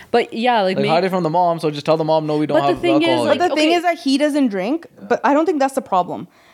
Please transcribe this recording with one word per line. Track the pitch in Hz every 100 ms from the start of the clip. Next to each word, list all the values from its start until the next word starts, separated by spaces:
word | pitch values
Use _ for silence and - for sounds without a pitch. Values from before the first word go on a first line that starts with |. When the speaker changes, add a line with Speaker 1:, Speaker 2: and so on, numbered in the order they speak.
| -
Speaker 1:
But | 240 -
yeah, | 233 247 233
like, | 190 185
Speaker 2:
Like, |
Speaker 1:
may- | 139
Speaker 2:
hide | 165
it | 185
from | 185
the | 160
mom, | 170 175 165
so | 165
just | 147 147
tell | 160
the | 156
mom, | 156 151
"No, | 151
we | 151
don't | 147
Speaker 1:
But | -
the |
Speaker 2:
have | 269
Speaker 1:
thing | 349 320
is, | 330
Speaker 2:
alcohol." | - 302
Speaker 1:
like, | 294
Speaker 3:
But | 359
the | 302
thing | 311
Speaker 1:
okay. | 349
Speaker 3:
is |
that | 349 339
he | 277 269
doesn't | 302 294 262
drink, | 196 196 320 - - 196
but | 247
I | 226
don't | 277 330
think | 311
that's | 269 269
the |
problem. | - 185 175 110 175 _ _